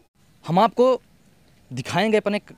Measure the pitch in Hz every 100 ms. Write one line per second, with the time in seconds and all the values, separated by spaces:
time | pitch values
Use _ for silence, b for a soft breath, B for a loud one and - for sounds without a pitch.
0 | _ _ _ _ - 170 214 - 254 254
1 | - _ _ _ _ _ _ 127 - 170
2 | 214 214 202 208 -